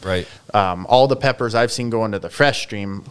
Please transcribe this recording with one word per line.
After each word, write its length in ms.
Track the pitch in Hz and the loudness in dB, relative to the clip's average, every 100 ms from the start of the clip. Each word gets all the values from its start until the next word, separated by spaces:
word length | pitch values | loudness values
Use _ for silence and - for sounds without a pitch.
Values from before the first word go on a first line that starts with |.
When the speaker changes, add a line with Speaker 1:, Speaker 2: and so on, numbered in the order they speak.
Speaker 1:
Right. 220 | 95 92 82 - - | -4 -4 -4 -14 -2
Speaker 2:
Um, 320 | 104 95 90 95 | 2 2 -2 2
all 180 | 123 135 | 4 4
the 100 | 123 | 2
peppers 360 | 139 123 120 | 0 0 -2
I've 180 | 117 120 | 0 0
seen 180 | - 120 | -2 -4
go 160 | 113 110 | -2 -2
into 140 | 101 | -4
the 100 | - | -8
fresh 320 | - 143 135 | 0 2 2
stream 420 | - 104 98 98 - | -8 -8 -6 -8 0